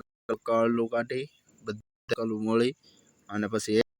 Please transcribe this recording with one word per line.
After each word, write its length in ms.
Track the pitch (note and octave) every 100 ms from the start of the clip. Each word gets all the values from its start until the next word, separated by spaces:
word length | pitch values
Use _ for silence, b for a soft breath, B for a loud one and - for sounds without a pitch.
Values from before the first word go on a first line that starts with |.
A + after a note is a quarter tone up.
| - _
અલગ 200 | - A2
કાળું 460 | - A2+ A#2 A#2 A#2
કાઢી, 380 | A#2 A#2+ B2+ D3 _ _ _
બધા 460 | A2 G#2+ _ _ -
કાળું 320 | A#2+ A2+ G#2+
મળી 320 | A2 A2+ B2 - b b b b -
અને 180 | G#2 G#2
પછી 280 | A2 - G#2+
એક 100 | - _